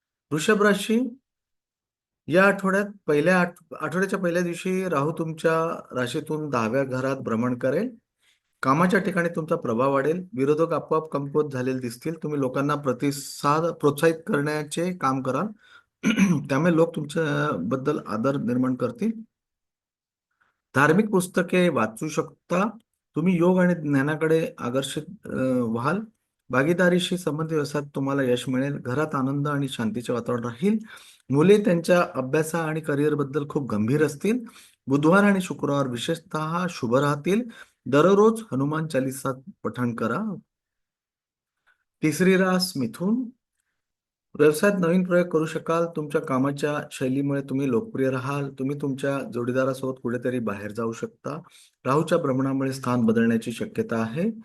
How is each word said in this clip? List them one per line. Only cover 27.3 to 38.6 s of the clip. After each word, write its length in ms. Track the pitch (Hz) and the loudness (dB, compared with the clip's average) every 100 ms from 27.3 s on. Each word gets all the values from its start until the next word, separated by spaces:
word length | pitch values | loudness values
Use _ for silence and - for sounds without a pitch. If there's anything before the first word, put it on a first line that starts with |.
| 147 160 | -4 -2
व्यवसायात 340 | 160 143 151 143 - | -2 -2 -4 -6 -4
तुम्हाला 280 | 135 139 | -2 0
यश 260 | 131 123 131 | 2 0 0
मिळेल. 280 | 127 139 143 | -2 -2 -4
घरात 380 | 123 127 156 143 | -4 -2 -2 -2
आनंद 320 | 131 143 147 | -2 0 -2
आणि 220 | 143 135 | -2 -2
शांतीचे 440 | 135 113 110 120 | -2 -4 -4 -4
वातावरण 300 | 120 113 123 | -4 -2 -4
राहील. 340 | 120 113 190 220 - - - - - | -4 -2 0 0 -4 -18 -20 -16 -2
मुले 280 | 135 170 214 | 4 6 6
त्यांच्या 500 | 208 170 165 175 - 131 | 6 2 4 4 2 -2
अभ्यासा 420 | 127 151 156 170 | -2 0 0 -2
आणि 240 | 160 156 | -4 -4
करिअरबद्दल 680 | 156 143 151 147 139 143 147 | -2 0 2 0 -2 -4 -4
खूप 220 | 156 123 | -4 -2
गंभीर 340 | 104 107 143 151 | -2 2 2 2
असतील. 340 | 143 196 247 233 - - _ - | 0 -2 -2 -4 -18 -20 _ -2
बुधवार 360 | 139 156 190 | 2 6 6
आणि 180 | 202 196 | 6 4
शुक्रवार 460 | 180 143 143 143 135 | 0 -4 -2 0 -2
विशेषतः 760 | 120 139 160 - 156 156 170 180 | -4 -4 -6 -6 -6 -4 -4 -4
शुभ 260 | - 117 127 | -4 0 2
राहतील. 480 | 143 147 143 202 240 - - _ - | 2 0 0 0 -2 -10 -20 _ 0
दररोज 560 | 139 170 202 220 220 - | 4 6 8 6 4 -2
हनुमान 360 | 131 | -2